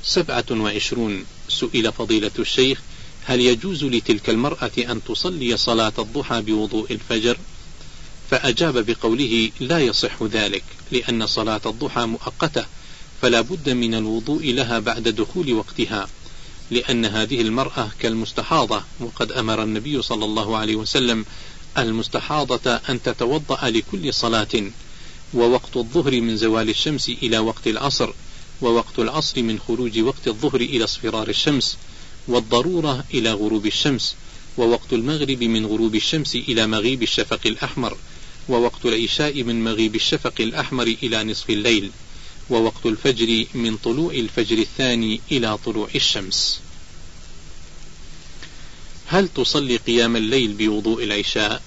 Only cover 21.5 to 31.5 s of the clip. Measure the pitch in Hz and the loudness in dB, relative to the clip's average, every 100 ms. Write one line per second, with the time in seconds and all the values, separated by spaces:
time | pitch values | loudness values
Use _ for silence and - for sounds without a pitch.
21.5 | - - - 117 113 107 120 - 151 139 | -14 -6 -2 0 0 -2 -4 -2 -2 0
22.5 | 123 127 117 - 123 - 113 120 151 143 | 0 2 0 0 -2 -2 0 0 0 0
23.5 | 131 131 113 110 196 151 113 117 113 104 | -2 2 0 0 -4 -2 0 2 2 2
24.5 | 117 98 - - - - - - 120 120 | 0 -2 -8 -14 -14 -14 -14 -4 4 6
25.5 | 123 - 127 117 151 135 127 117 110 113 | 6 2 -4 0 2 4 4 2 2 4
26.5 | 113 110 107 156 143 - 120 123 113 110 | 4 2 2 0 0 -2 -2 0 2 2
27.5 | 110 - 110 139 - 113 - - - - | 0 -2 0 0 0 -2 -2 -14 -14 -14
28.5 | - 127 117 110 - 113 147 151 - 117 | -2 4 4 2 0 0 0 -2 0 0
29.5 | 110 - 117 120 107 113 131 - 107 143 | -2 -2 0 0 2 2 2 -2 0 2
30.5 | 135 120 117 110 - 113 110 110 104 - | 2 2 0 0 -2 -2 -2 -2 0 2